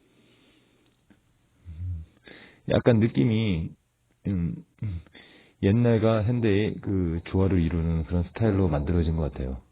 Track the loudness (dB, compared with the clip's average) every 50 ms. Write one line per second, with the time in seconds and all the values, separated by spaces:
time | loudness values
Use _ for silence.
0 | _ _ _ _ _ _ _ _ _ _ _ _ _ _ _ _ _ _ _ _
1 | _ _ -20 _ _ _ _ _ _ _ _ _ -20 -18 -12 -8 -8 -6 -6 -8
2 | -10 _ _ _ -20 -20 -20 -20 -20 -20 -20 _ -4 0 0 2 4 4 4 4
3 | 4 2 2 2 2 2 2 2 0 0 0 -2 -2 -6 -10 _ _ _ _ _
4 | _ _ _ _ -6 -4 -2 -2 -2 -4 -4 -6 -12 _ _ -10 -8 -8 -8 -8
5 | -12 -14 -20 -20 -20 -20 -20 -20 -20 _ _ -2 0 2 2 4 4 4 2 4
6 | 2 2 2 2 0 0 0 0 2 2 2 2 2 0 -4 -6 -6 -4 -2 0
7 | 0 0 -2 -4 -6 -2 0 2 2 4 2 2 2 2 0 0 0 0 0 -2
8 | -2 -2 -2 -2 -2 -2 -4 -2 0 0 2 2 0 0 0 -2 -2 0 0 0
9 | 2 0 0 -2 -2 -4 -4 -6 -8 -8 -8 -10 -14 _